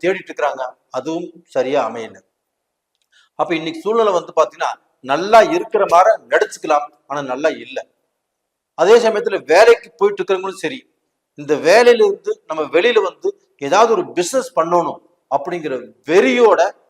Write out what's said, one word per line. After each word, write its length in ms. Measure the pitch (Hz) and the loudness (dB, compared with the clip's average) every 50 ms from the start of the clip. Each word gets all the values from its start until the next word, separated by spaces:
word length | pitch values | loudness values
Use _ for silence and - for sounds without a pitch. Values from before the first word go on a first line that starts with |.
| 160 | -4
தேடிட்டு 260 | 180 190 185 - - | -4 -4 -4 -6 -14
இருக்கிறாங்க, 340 | 156 - 147 143 135 131 131 123 - _ _ _ - | -8 -4 -4 -4 -4 -6 -10 -12 -12 _ _ _ -10
அதுவும் 320 | 131 131 151 160 175 170 - - - _ _ - | -10 -8 -8 -8 -8 -8 -12 -16 -20 _ _ -6
சரியா 240 | 139 127 131 143 139 120 | -4 -4 -2 -2 -2 -4
அமையல. 300 | 110 113 117 113 104 98 - _ _ _ _ _ _ _ _ _ _ _ _ _ _ _ _ _ _ _ _ _ _ _ - | -4 -8 -12 -14 -16 -18 -20 _ _ _ _ _ _ _ _ _ _ _ _ _ _ _ _ _ _ _ _ _ _ _ -6
அப்ப 120 | 151 - 175 160 | -4 -4 -4 -6
இன்னைக்கு 240 | 160 160 160 160 - | -6 -8 -10 -8 -6
சூழ்நிலை 280 | 202 226 233 220 208 185 170 | -4 -2 0 0 0 0 -2
வந்து 140 | 156 - - 160 | -4 -4 -2 0
பாத்தீங்கன்னா, 320 | 156 - - 170 160 127 117 - _ _ _ _ - | 0 0 -2 -6 -6 -6 -6 -8 _ _ _ _ -6
நல்லா 340 | 127 139 156 180 208 220 226 208 165 - | -4 -4 -4 0 4 6 6 6 4 2
இருக்கிற 280 | - - - - 208 196 170 170 | -4 -4 -2 -2 -2 0 2 4
மாதிரி 180 | 170 190 220 220 - _ 117 135 | 4 4 4 2 -2 _ 0 0
நடிச்சுக்கலாம், 540 | 165 - - - - - 160 151 147 143 - _ _ _ - | 0 0 -2 -8 -8 -4 -2 -2 -2 -2 -6 _ _ _ -12
ஆனா 120 | 139 147 143 127 | -10 -8 -8 -8
நல்லா 200 | 127 135 156 156 139 117 120 | -6 -4 -4 -4 -4 -6 -12
இல்ல. 160 | - - 117 - _ _ _ _ _ _ _ _ _ _ _ _ _ _ _ _ _ _ | -14 -14 -14 -14 _ _ _ _ _ _ _ _ _ _ _ _ _ _ _ _ _ _
அதே 180 | - 165 190 226 233 208 | 0 4 6 6 6 4
சமயத்துல 340 | 220 208 208 - 214 196 165 139 143 | 2 -2 -2 -4 -4 -6 -6 -2 2
வேலைக்கு 360 | 156 185 226 233 233 - - - _ | 4 6 6 6 6 4 2 -10 _
போயிட்டு 220 | - 196 208 202 196 | -2 -2 -2 0 -2
இருக்கிறவங்களும் 440 | 180 - 196 185 185 190 180 185 - | -4 -4 -4 -4 -4 -8 -10 -8 -8
சரி, 160 | 156 131 127 - _ _ _ _ _ _ _ _ _ _ - | -8 -8 -10 -16 _ _ _ _ _ _ _ _ _ _ -10
இந்த 140 | 147 143 151 131 123 | -4 -2 -2 0 2
வேலையில 380 | 156 190 233 247 240 233 220 214 | 4 4 6 6 4 4 4 4
இருந்து 260 | 196 196 - - 202 214 - _ | 0 0 -2 -6 -10 -10 -10 _
நம்ம 140 | - 156 160 151 135 135 | -10 -8 -8 -4 -2 0
வெளியில 260 | 165 196 240 233 220 190 180 | 0 2 2 2 0 0 -2
வந்து 200 | - _ - 196 - _ _ _ _ - | -4 _ -8 -8 -8 _ _ _ _ -10
ஏதாவது 300 | 143 139 170 202 233 226 226 | -6 0 2 2 2 2 2
ஒரு 100 | 180 151 131 - | -2 -4 -4 -4
பிசினஸ் 320 | 175 175 - - 262 240 - - | -6 -4 -2 -4 -4 -4 -4 -2
பண்ணணும் 440 | 170 160 165 175 175 165 143 123 - _ _ _ _ _ - | -4 -2 0 0 0 0 -2 -6 -12 _ _ _ _ _ -6
அப்படிங்கிற 420 | 131 139 - 185 175 175 156 147 131 123 110 101 - _ _ 143 | -6 -6 -6 -6 -10 -8 -8 -8 -8 -8 -10 -14 -20 _ _ 0
வெறியோட 520 | 160 196 240 269 247 247 240 214 180 151 170 202 - _ _ | 2 2 2 2 2 2 4 4 4 2 0 -2 -4 _ _